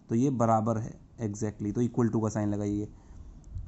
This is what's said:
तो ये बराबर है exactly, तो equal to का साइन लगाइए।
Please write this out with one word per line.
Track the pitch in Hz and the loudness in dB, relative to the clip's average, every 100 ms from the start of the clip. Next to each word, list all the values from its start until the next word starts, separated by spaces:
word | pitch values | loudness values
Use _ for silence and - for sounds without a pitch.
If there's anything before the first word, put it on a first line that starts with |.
| - | -2
तो | |
ये | 113 131 | 2 2
बराबर | 127 113 110 107 107 | 4 4 4 4 0
है | 120 - - - | -2 -8 -16 -6
exactly, | 113 104 107 104 104 | -6 -2 -4 -2 -2
तो | 104 | 0
equal | 120 117 117 | 0 4 2
to | 113 | 4
का | 110 | 0
साइन | 110 104 | 0 0
लगाइए। | 101 104 104 104 - - - - - - - | 0 0 -2 -4 -10 -18 -16 -16 -18 -12 -12